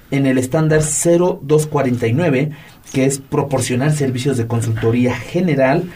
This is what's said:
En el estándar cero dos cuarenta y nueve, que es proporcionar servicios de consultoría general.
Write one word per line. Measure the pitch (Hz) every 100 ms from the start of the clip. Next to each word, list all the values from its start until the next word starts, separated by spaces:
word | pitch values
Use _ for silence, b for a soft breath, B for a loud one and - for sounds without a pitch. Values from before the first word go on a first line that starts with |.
| B
En | 139 135
el | 127
estándar | - 160 156 156
cero | 151 - 175 170 180 -
dos | 143 151 151
cuarenta | 143 127 120 113
y |
nueve, | 131 175 131 151 B B B -
que | 135 135
es | -
proporcionar | - 147 - 131 113 120 151
servicios | 151 135 123 147 113
de | 110
consultoría | 117 113 110 113 120 123 -
general. | - 175 185 131 131 170 175